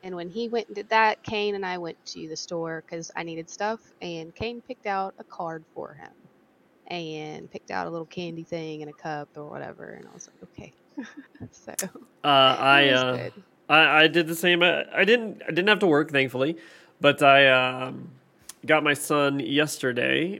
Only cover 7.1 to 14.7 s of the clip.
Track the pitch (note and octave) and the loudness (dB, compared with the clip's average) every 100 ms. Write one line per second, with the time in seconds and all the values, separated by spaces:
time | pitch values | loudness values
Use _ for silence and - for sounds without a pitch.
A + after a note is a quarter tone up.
7.1 | D#3 D3+ D3+ - F#3 - F#3 E3+ E3 D#3+ | -10 -10 -14 -14 -18 -10 -8 -6 -8 -10
8.1 | F3+ E3+ E3 E3 E3+ D#3+ D3+ D3 D3+ D#3+ | -10 -10 -10 -10 -10 -8 -10 -12 -12 -10
9.1 | D3+ C#3+ D3+ D3 C#3 C#3+ - - - - | -10 -10 -16 -14 -12 -14 -14 -16 -16 -18
10.1 | - - _ - - - _ _ - A3 | -20 -20 _ -20 -20 -20 _ _ -14 -14
11.1 | - - - - _ - - F#3+ - - | -16 -20 -18 -20 _ -14 -10 -12 -12 -20
12.1 | _ D3 C3+ C3 C3 C3+ C#3 C#3 B2+ B2+ | _ 2 6 6 4 4 6 6 4 0
13.1 | B2 - G3+ _ _ - D3+ D3+ D3+ D#3 | -4 -8 -14 _ _ 2 4 6 6 6
14.1 | E3 D#3+ E3 F3+ F3 F3 | 4 0 0 2 4 4